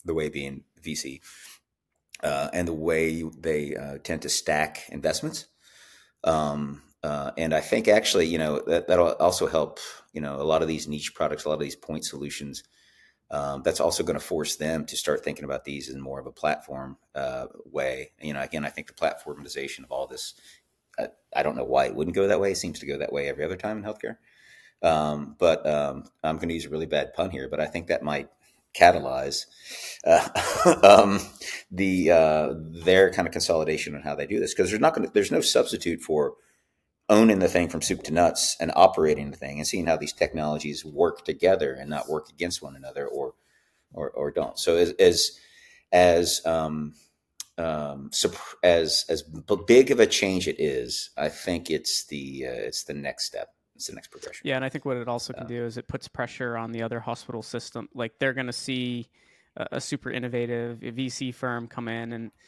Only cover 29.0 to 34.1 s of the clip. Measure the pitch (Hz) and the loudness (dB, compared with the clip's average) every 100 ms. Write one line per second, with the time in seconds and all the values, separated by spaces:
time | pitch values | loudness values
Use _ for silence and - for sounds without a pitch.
29 | 69 65 69 - - - - - - - | 2 -4 -4 -6 -8 -16 -18 -14 -14 -2
30 | - - - - - - 180 - 98 101 | 6 6 4 -2 -2 4 4 10 12 12
31 | 101 101 - - - - - 92 98 92 | 10 2 -4 -12 -12 -12 -8 -2 0 2
32 | 80 82 80 78 71 80 80 85 85 92 | 6 6 6 4 0 -4 -10 -2 6 8
33 | 95 - 85 80 - 80 78 78 80 71 | 8 4 -2 0 0 2 0 -2 -4 -8
34 | 73 | -8